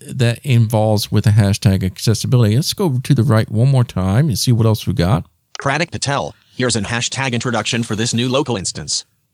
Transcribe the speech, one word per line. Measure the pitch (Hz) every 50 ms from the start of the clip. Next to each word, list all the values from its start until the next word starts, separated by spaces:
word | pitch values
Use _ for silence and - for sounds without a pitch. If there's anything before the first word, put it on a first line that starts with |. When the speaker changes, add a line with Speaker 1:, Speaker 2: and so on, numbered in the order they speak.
| -
Speaker 1:
that | 143 127 127 117 117 117 110 -
involves | 147 123 117 110 107 113 107 107 110 107 101 - -
with | - 107 -
the | 104
hashtag | 104 110 101 98 98 - - 101 95 95 95
accessibility. | 90 - - - 117 104 - - 104 135 127 113 104 107
Let's | 131 175 - -
go | - 202 160 127 127
to | - - 143
the | 117 107
right | - 107 110 - -
one | - 107 123 139
more | 135 127 117
time | - - 92 92 92 98 120 160
and | 156 107
see | - - 127
what | 117 110 113
else | 113 107 - -
we | 101 87
got. | - 85 90 117 - - _ _ _ _ _ - -
Speaker 2:
Pratik | - 139 135 151 175 -
Patel, | - - - 139 143 127 80 73 - _ _ _ _
here's | - 127 120 117
an | 110 98
hashtag | 95 120 117 120 - - 131 135 131 117
introduction | 120 - 127 117 110 - - - 117
for | 113 - 107
this | 98 113 - -
new | 117 123 131
local | 123 139 156 131 117
instance. | 98 85 - - - 76 71 - - - _ _ _ _ _